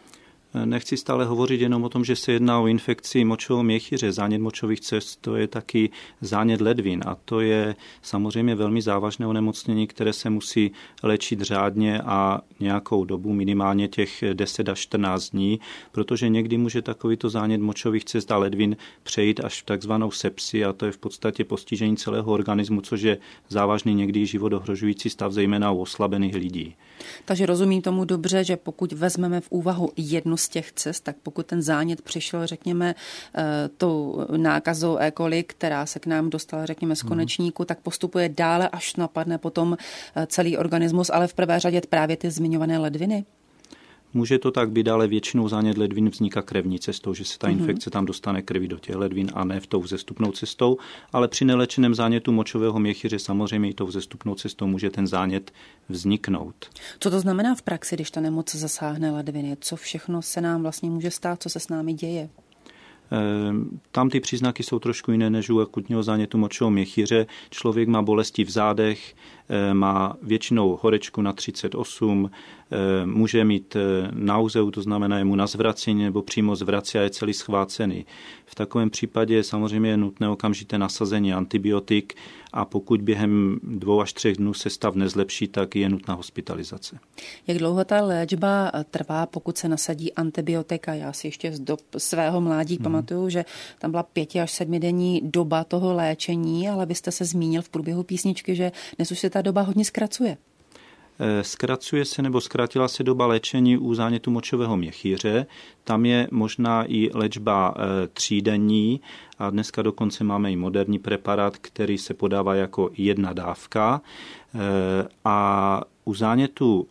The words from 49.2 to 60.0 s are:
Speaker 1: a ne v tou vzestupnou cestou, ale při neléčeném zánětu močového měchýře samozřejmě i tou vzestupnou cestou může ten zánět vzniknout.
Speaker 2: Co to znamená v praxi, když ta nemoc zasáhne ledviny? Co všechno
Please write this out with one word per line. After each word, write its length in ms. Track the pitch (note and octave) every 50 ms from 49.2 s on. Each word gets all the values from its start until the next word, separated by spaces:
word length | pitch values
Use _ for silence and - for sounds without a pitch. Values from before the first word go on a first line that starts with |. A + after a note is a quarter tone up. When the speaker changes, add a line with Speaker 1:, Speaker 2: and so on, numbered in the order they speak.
| G2 F#2+ F#2+
Speaker 1:
a 100 | F#2+ F#2
ne 160 | F#2 G2 G2
v 60 | -
tou 140 | - - F#2+
vzestupnou 520 | F2+ F2+ F#2+ F2 - - - - A2 G2+ F#2+
cestou, 440 | - - - - - B2+ B2 B2+ B2+ - - - - - - -
ale 160 | B2+ B2 A#2
při 160 | - - C3+
neléčeném 500 | C3 B2+ B2 B2 A#2+ - C3+ B2+ A#2+ A#2
zánětu 380 | A2 A#2 A2+ A#2 A#2 A2+ C3 A#2
močového 460 | A2+ G#2+ - - A2+ A2 A2+ G#2+ A2
měchýře 400 | G#2 G#2 G2+ - - A2 G#2+ G2
samozřejmě 500 | - - G2 G2+ G#2 G2 A2 G#2 G#2 G2+
i 40 | F#2+
tou 120 | - G2+
vzestupnou 480 | F2+ F#2 G2 F#2+ - - - - G#2+ G2
cestou 320 | - - G#2 - - G#2
může 240 | F#2+ F#2+ F#2 G2+ G2
ten 160 | - G2+ G2
zánět 460 | F#2 F#2 F#2 F#2+ F#2 F#2+ G2 G2 - - - - - - _ _ -
vzniknout. 640 | F#2 F2+ F2 G2 G#2 G#2+ - - F#2+ E2 D#2+ E2 - - - - - - - - - -
Speaker 2:
Co 100 | - G3+
to 100 | F3 F#3+
znamená 340 | F#3 G3 F#3 F#3+ G#3+ B3 B3+
v 80 | B3 -
praxi, 320 | - F3 D#3+ - - F3+
když 160 | D#3 D#3 -
ta 100 | - D#3+
nemoc 340 | D#3 D#3 D#3+ D#3+ D#3+ - -
zasáhne 560 | D#3 D#3 D3+ - - D#3 D3+ D3+ D#3 D#3+ D#3
ledviny? 460 | D3 D3 D3 D3+ C#3+ D3 C#3+ C#3+ C#3+ C#3
Co 160 | - - E3+
všechno 460 | D#3+ - - - D#3+